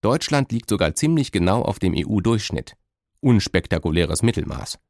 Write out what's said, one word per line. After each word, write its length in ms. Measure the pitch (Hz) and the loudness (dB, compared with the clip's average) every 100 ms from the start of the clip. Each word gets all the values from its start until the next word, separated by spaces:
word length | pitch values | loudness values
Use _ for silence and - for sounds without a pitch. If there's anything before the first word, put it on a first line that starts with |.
Deutschland 500 | 110 143 - 143 135 | 0 -2 0 0 0
liegt 180 | 117 - | -4 -2
sogar 280 | 101 85 - | 0 0 0
ziemlich 340 | 151 160 131 | 0 0 0
genau 320 | - 87 104 | 0 2 2
auf 160 | - - | 0 0
dem 160 | 92 | 0
E-U-Durchschnitt. 800 | 78 78 107 98 113 - 69 - - _ _ _ _ | 0 0 0 2 0 0 -6 -6 -18 _ _ _ _
Unspektakuläres 1000 | 139 117 - 90 - 85 82 80 80 - | 4 4 4 -2 -2 -2 0 0 0 2
Mittelmaß. 580 | 113 117 78 62 - - _ | 0 0 -4 -8 -10 -14 _